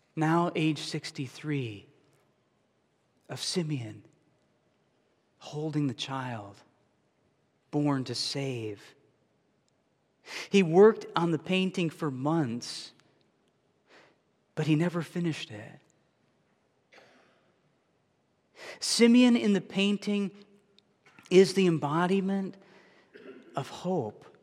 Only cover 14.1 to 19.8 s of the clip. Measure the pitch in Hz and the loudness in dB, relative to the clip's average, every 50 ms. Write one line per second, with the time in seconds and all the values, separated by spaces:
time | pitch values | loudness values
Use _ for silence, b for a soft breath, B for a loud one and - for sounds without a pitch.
14.1 | b b _ _ _ _ _ _ _ - 151 151 156 151 170 175 165 175 147 - | b b _ _ _ _ _ _ _ -4 0 2 2 2 2 0 -2 -4 -6 -6
15.1 | - 180 175 165 147 - - - 110 104 110 - - - _ _ _ _ _ _ | -6 -4 -4 -4 -4 -4 -10 -12 -14 -16 -16 -16 -20 -20 _ _ _ _ _ _
16.1 | _ _ _ _ _ _ _ _ _ _ _ _ _ _ _ _ b b b b | _ _ _ _ _ _ _ _ _ _ _ _ _ _ _ _ b b b b
17.1 | b b b b b b b b b _ _ _ _ _ _ _ _ _ _ _ | b b b b b b b b b _ _ _ _ _ _ _ _ _ _ _
18.1 | _ _ _ _ _ _ _ _ B B B B B B - - - - 233 233 | _ _ _ _ _ _ _ _ B B B B B B -4 -4 4 4 6 8
19.1 | 233 247 254 247 233 233 226 208 202 185 - - - 196 | 8 8 8 8 6 4 4 2 2 2 0 -4 -2 0